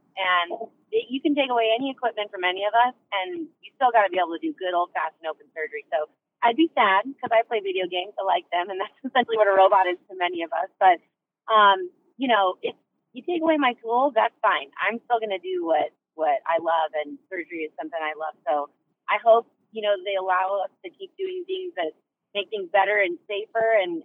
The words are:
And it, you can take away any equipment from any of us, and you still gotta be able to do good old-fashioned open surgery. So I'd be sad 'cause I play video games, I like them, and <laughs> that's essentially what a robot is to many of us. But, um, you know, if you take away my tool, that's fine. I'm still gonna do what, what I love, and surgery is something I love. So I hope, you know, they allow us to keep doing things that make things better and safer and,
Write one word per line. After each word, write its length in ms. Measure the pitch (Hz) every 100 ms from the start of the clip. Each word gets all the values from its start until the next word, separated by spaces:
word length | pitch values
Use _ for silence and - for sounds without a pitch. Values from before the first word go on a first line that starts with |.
| _ 190
And 480 | 185 180 175 170 - _ _
it, 160 | - -
you 160 | 269
can 160 | 311 294
take 80 | 262
away 240 | 240 220
any 240 | 226 269
equipment 320 | 262 240 214 208
from 80 | 196
any 240 | 180 190 208
of 80 |
us, 240 | 226 247 - _ 202
and 240 | 185 247 311 _
you 80 | - _
still 160 | 254
gotta 160 | 233 196
be 80 | 180
able 160 | 170
to 80 | 165
do 80 | 160 147
good 160 | 185
old-fashioned 480 | 175 175 175 160 - 160
open 160 | - 147
surgery. 320 | 160 156 151 -
So 160 | 160 151 _ _ _
I'd 160 | 233 240
be 80 | 330
sad 320 | 269 208 190 247 -
'cause 80 | 233
I 160 | 226 226
play 160 | 220
video 240 | 196 185 180
games, 320 | 180 196 202
I 80 | 190
like 240 | 180 -
them, 160 | 175 196
and 100 | 185
<laughs> 40 |
that's 160 | 185 _ 262
essentially 320 | 247 233 220
what 80 | 202
a 80 |
robot 320 | 190 190 196 185
is 160 | 175 _
to 80 | 185
many 240 | 180 175
of 80 | 165
us. 160 | 165 185 _
But, 160 | 190 170 _ _ _ _ -
um, 400 | 220 202 190 180 - _ -
you 80 | 262
know, 320 | 214 185 - 151
if 80 | - _ _ _
you 80 | 254
take 240 | - 349 320
away 160 | 311
my 160 | 254 233
tool, 320 | 226 240 285
that's 240 | 226 220 -
fine. 320 | 208 151 139 -
I'm 160 | 190 226 -
still 160 | 233
gonna 160 | 214 190
do 240 | 370 180
what, 320 | 165 156 151 - _ 160
what 240 | 156 135 -
I 80 | 165
love, 400 | 165 165 156 156
and 160 | 147 139 _
surgery 320 | 185 165 170
is 80 | 156 -
something 240 | 156 165
I 160 | 156 151
love. 160 | 156 -
So 320 | 165 147 143 _ _ _ -
I 160 | 208
hope, 240 | 226 226 - _ _
you 160 | 214 208
know, 80 | 196
they 160 | 190 196
allow 480 | 190 185 190 202 185
us 80 | _
to 80 | -
keep 240 | - 381
doing 320 | - 370 370 349
things 320 | 370 370 -
that 160 | 156 - _ _ _
make 160 | 202 190
things 180 | 214 180
better 320 | 202 196 208
and 160 | 185 175
safer 560 | - 202 214 226 226 220
and, 220 | 180 165